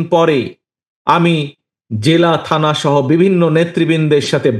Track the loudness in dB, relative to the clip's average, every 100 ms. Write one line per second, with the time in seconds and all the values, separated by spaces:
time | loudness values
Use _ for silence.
0 | -2 0 0 0 -4 -12 _ _ _ _
1 | -2 0 2 0 -4 -12 _ _ _ -4
2 | 0 2 2 0 -2 -2 -2 -2 0 0
3 | 0 2 2 2 2 2 0 -2 -2 0
4 | 0 0 0 -2 0 -2